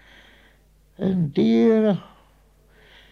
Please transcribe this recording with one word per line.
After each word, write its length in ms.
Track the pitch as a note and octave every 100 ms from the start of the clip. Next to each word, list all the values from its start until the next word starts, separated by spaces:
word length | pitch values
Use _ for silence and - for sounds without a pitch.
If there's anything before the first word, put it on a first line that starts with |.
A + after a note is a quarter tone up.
| _ - - _ _ _ _ _ _ -
En 340 | F#3+ F#3+ D3+
tiedä. 640 | F#3 A3 A3+ A#3 A3 A3 F3+ - - _ _ _ _ _ _ - - -